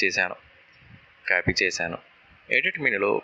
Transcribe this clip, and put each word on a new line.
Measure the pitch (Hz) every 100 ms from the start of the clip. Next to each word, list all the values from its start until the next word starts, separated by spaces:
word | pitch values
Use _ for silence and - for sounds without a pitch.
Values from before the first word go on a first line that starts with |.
చేశాను, | 98 98 90 - - - - - - - - _ -
కాపీ | 90 -
చేశాను. | - 95 - 85 - - - - - -
ఎడిట్ | 120 170 170
మెనూలో | 135 101 101 104